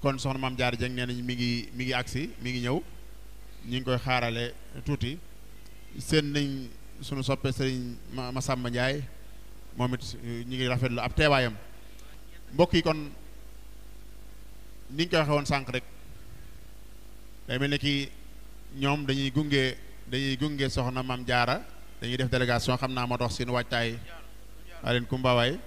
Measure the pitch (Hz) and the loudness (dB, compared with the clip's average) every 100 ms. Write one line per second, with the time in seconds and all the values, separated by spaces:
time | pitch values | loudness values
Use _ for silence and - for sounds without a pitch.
0 | 143 135 135 135 131 127 123 120 123 127 | 2 2 0 0 0 2 2 2 0 0
1 | 123 123 123 123 120 120 - 120 127 123 | -2 -2 -2 0 2 2 -2 -4 0 0
2 | 123 123 165 - 120 127 120 147 - - | 0 -2 -4 -4 -4 -2 2 0 -2 -12
3 | - - - - - - - 123 127 123 | -12 -12 -12 -12 -12 -10 -4 -2 2 0
4 | 127 127 120 117 120 - - 135 127 143 | 4 4 4 0 -2 -6 -10 -6 -2 0
5 | 120 165 - - - - - - - - | 0 -4 -10 -12 -14 -14 -14 -12 -12 -10
6 | - 156 147 147 143 135 123 - - - | 2 4 4 0 0 -2 -6 -10 -12 -10
7 | - 139 131 135 139 127 135 127 123 113 | -4 -2 0 0 0 2 0 0 -4 -8
8 | - 123 123 131 127 127 123 120 127 143 | -8 -6 -4 -2 0 0 0 2 2 0
9 | 131 - - - - - - - 123 123 | -4 -10 -12 -10 -10 -12 -10 0 0 2
10 | - 113 117 117 120 127 127 123 127 120 | -4 -6 -6 -6 -4 0 2 4 4 2
11 | 120 - 151 139 123 104 - - - - | 0 6 8 8 6 0 -10 -12 -12 -12
12 | - - - - - 139 175 165 165 156 | -12 -12 -12 -12 -6 6 6 6 4 0
13 | 147 - - - - - - - - - | -2 -8 -12 -12 -12 -12 -12 -12 -12 -12
14 | - - - - - - - - - 135 | -12 -12 -12 -12 -12 -12 -12 -12 -8 0
15 | 175 175 147 147 139 143 127 127 - - | 4 4 6 4 4 0 2 -2 -4 -12
16 | - - - - - - - - - - | -12 -12 -10 -10 -10 -10 -12 -12 -12 -12
17 | - - - - - 123 143 143 147 139 | -12 -12 -12 -12 -4 0 2 4 4 2
18 | 139 - - - - - - 135 139 147 | 0 -8 -12 -10 -12 -12 -10 0 2 2
19 | 139 135 139 131 151 139 131 127 - - | 2 2 2 2 4 4 4 0 -8 -10
20 | - 127 139 131 151 147 135 - 127 127 | -4 -2 0 2 0 2 0 2 0 0
21 | 127 127 123 123 120 139 - - - - | 0 -2 2 4 6 2 -2 -10 -12 -6
22 | 120 127 127 127 123 120 - 127 131 127 | -2 0 4 4 6 4 4 2 2 0
23 | 123 123 120 - 123 123 120 123 117 117 | 0 2 0 0 0 0 2 2 2 -2
24 | - - - - - - - - - 120 | -8 -10 -12 -12 -12 -12 -12 -6 2 2
25 | 120 131 127 123 120 139 | 2 2 6 6 6 2